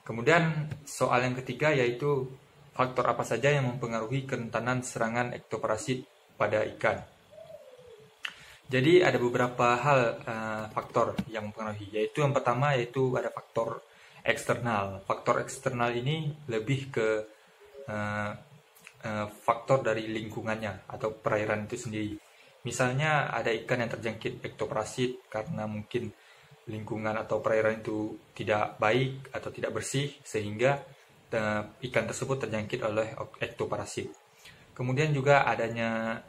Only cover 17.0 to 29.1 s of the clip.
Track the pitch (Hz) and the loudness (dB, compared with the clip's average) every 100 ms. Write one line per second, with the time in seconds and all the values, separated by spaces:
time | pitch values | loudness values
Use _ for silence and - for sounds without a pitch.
17 | 110 107 107 - - _ - - 139 107 | 2 2 -2 -14 -20 _ -20 -16 -6 -4
18 | 104 104 104 107 - - _ - - - | -2 -2 -4 -6 -16 -20 _ -20 -20 -12
19 | 113 107 104 - - 117 - 135 113 110 | -6 -4 -4 -4 0 0 4 4 4 0
20 | 110 110 107 117 110 110 110 95 - 104 | -2 -4 -4 -6 -4 -4 -4 -8 -12 -4
21 | 110 - 113 107 107 107 104 120 113 107 | -4 -2 0 0 2 -2 -2 -8 -6 -4
22 | 104 104 - - - - 120 - 123 131 | -4 -6 -14 -20 -20 -12 -10 0 0 2
23 | 156 151 131 113 113 113 - 123 117 - | 2 2 2 0 0 0 0 0 0 -2
24 | 110 107 117 127 - - 107 110 107 - | -4 -4 -6 -6 -10 -6 -2 -2 -2 0
25 | 127 127 - 110 107 107 107 107 104 120 | 0 0 -6 -6 -4 -4 -4 -6 -4 -4
26 | 107 - - - - - - 107 107 110 | -4 -10 -20 -20 -20 -20 -10 -10 -6 -4
27 | 110 107 110 110 110 110 107 110 117 107 | -2 -2 0 0 2 4 4 2 -4 -2
28 | 107 - - - - 107 107 - 107 123 | -4 -8 -16 -8 0 2 2 2 4 4
29 | 135 | 2